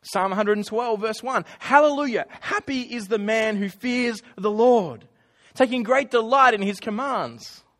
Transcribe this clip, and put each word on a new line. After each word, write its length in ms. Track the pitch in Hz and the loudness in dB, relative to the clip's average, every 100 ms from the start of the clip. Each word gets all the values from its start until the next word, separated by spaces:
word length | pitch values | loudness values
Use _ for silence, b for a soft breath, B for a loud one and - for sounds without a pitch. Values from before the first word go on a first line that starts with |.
Psalm 300 | - 196 190 | -6 -4 -2
a 20 | |
hundred 220 | 190 208 208 | -2 0 0
and 100 | 202 | -2
twelve, 340 | 220 240 214 | -6 -4 -4
verse 220 | 220 220 | -4 -6
one. 220 | 240 247 - B | -4 -4 -4 B
"Hallelujah! 640 | - 277 302 285 285 214 - B | 2 4 6 2 -2 -2 -6 B
Happy 420 | - 415 - 269 | -6 -6 -4 -6
is 240 | 247 240 196 | -6 -10 -4
the 120 | 214 | -4
man 380 | 202 220 220 214 | 0 0 0 -2
who 120 | 202 | -4
fears 520 | - 247 247 240 220 B - | -6 -4 -2 -2 -4 B -6
the 140 | 196 | -4
Lord, 560 | 208 240 240 175 113 - b b b b | 4 4 4 2 -8 -16 b b b b
taking 280 | - 254 254 | 0 0 0
great 280 | 220 262 277 | 0 0 2
delight 440 | 240 226 269 262 | 0 2 6 6
in 80 | 220 | 4
his 180 | 196 196 | -2 -4
commands." 840 | - 208 277 240 135 117 - - _ _ | -6 -6 -4 -4 -6 -10 -20 -20 _ _